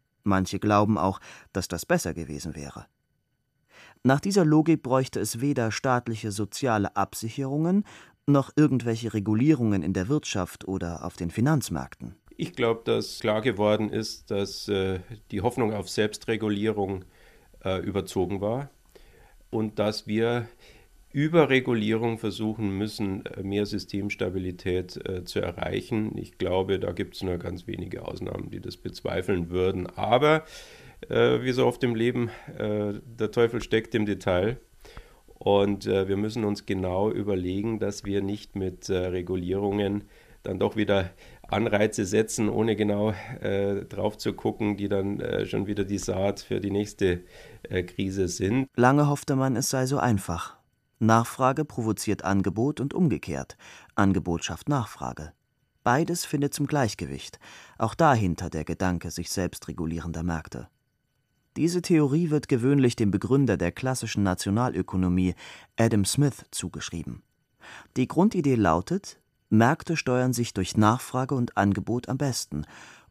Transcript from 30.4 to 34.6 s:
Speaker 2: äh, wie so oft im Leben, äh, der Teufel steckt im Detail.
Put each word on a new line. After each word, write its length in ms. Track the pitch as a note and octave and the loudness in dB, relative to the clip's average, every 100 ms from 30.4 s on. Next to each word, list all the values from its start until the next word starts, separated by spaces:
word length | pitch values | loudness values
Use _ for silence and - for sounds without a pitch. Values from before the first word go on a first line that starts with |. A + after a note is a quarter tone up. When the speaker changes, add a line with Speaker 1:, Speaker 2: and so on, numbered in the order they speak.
| D#3+ - - - - - - | 0 -16 -20 -20 -20 -20 -4
Speaker 2:
äh, 340 | A#2 A#2+ B2 | 2 4 2
wie 120 | B2+ | 0
so 120 | B2 B2 | 2 2
oft 160 | A#2+ B2+ | 2 0
im 100 | A2+ | 2
Leben, 340 | A#2+ B2 A#2 - - - | 0 0 -4 -6 -16 -6
äh, 420 | G#2+ G#2 G#2 G#2 | -2 -2 -2 -6
der 300 | - A2+ G#2+ | -12 -4 -2
Teufel 320 | A#2+ A#2 A#2 | 2 2 2
steckt 320 | - A2 A2 A#2 | 0 0 0 0
im 100 | G#2 | 0
Detail. 540 | F#2 G2+ F2+ G2+ B2+ | 0 2 2 2 -2